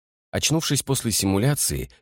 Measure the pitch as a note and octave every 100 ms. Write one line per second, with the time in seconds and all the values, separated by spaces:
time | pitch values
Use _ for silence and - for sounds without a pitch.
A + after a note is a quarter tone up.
0 | _ _ _ D#3+ - D#3 - C#3+ - C3+
1 | A#2 G2 G2 G2 C3 D3 - C#2+ - -